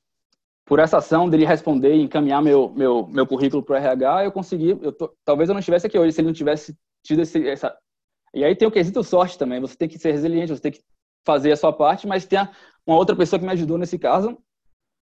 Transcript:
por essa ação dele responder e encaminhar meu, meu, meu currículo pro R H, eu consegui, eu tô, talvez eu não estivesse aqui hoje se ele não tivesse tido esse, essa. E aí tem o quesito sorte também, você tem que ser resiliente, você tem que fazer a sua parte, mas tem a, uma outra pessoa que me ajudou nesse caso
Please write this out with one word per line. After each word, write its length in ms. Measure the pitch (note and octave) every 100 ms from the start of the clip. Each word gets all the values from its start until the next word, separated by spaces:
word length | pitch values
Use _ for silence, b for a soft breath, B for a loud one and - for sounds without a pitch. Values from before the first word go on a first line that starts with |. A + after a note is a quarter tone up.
| _ _ _ _ _ _
por 140 | - C#3+
essa 180 | D#3+ F3
ação 320 | - D#3+ F3+
dele 160 | D#3+
responder 500 | D#3 D#3+ - C#3 C#3
e 60 | D#3
encaminhar 420 | C#3 D#3 D3 C#3
meu, 280 | D3+ C#3+ B2+
meu, 360 | B2 C3 A#2+ F#2
meu 200 | A#2+ C3
currículo 360 | C3 C3+ C#3+
pro 140 | C3+ C#3
R 100 | C#3
H, 380 | C3 C3 E3+
eu 80 | G3+
consegui, 380 | G3 F3 F3+ E3
eu 220 | G3+ D3+
tô, 220 | C#3 D#3+ _
talvez 260 | - D3 E3+
eu 20 |
não 80 | G3+
estivesse 260 | F3 E3+ A3
aqui 120 | G3+
hoje 140 | E3
se 100 | D#3
ele 60 | D#3+
não 60 |
tivesse 400 | D#3+ D3 D#3 - D#3 _ _
tido 180 | - D#3
esse, 260 | D#3+ E3+ C3+
essa. 300 | C#3 C3 - _ _ _ _ _
E 100 | -
aí 100 | C#3+
tem 140 | F#3+ A3
o 20 |
quesito 320 | G#3+ E3+ A3+
sorte 360 | F3 F3+ F3+ -
também, 220 | C3 B2+
você 140 | C3
tem 140 | - D#3+
que 100 | -
ser 140 | E3
resiliente, 400 | D3 D#3+ E3 E3+
você 80 | C#3+
tem 120 | D#3
que 100 | - _ _ _ _
fazer 280 | - D3 C#3+
a 40 | D3
sua 160 | D#3
parte, 340 | D3 C#3+ F#3 G#3
mas 200 | G3 -
tem 120 | G3
a, 120 | G3 B B B -
uma 100 | D#3+
outra 200 | F#3 F#3+
pessoa 220 | F3 F#3
que 80 | F#3
me 60 |
ajudou 260 | F#3 D#3 E3
nesse 200 | F3 F3+
caso 380 | B2+ D#3 G#3 A#3+ _ _ _ _ _ _